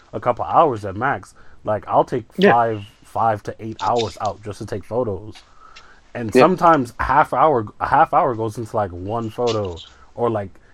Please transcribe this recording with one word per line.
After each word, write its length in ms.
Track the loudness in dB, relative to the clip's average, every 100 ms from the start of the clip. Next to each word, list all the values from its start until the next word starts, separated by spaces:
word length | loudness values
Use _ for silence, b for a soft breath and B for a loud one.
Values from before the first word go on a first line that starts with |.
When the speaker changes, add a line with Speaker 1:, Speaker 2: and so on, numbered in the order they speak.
| b
Speaker 1:
a 60 | -4
couple 240 | -2 -2 0
hours 400 | 4 4 2 -6
at 100 | -4
max. 380 | -4 -4 -8 -20 b b -4
Like, 200 | -4 0
I'll 180 | 0 0
take 200 | -4 -8 2
Speaker 2:
Yeah. 140 | 4
Speaker 1:
five, 320 | 4 2 -2 -10 _
five 400 | -12 -2 0 -2
to 120 | -6 -12
eight 180 | -14 -6
hours 360 | -2 0 -2 -4
out 200 | -6 -6
just 160 | -12 -12
to 60 | -10
take 180 | -10 -6
photos, 580 | -4 -4 -6 -10 -18 -20 b b b b b _ -10
and 180 | 0
Speaker 2:
Yeah. 80 | 6
Speaker 1:
sometimes 500 | 6 6 4 4 0 -6
half 320 | 0 2 2
hour, 340 | 2 2 2 -2 -8
a 60 | 0
half 260 | 2 4
hour 200 | 2 0 -2
goes 220 | -6 -6
into, 160 | -6 -4
like, 140 | -4
one 380 | -6 -8 -6 -6
photo 460 | -4 -2 -2 -4 -8 b b b -4
or, 140 | -2
like, 220 | -2 -6 -14 _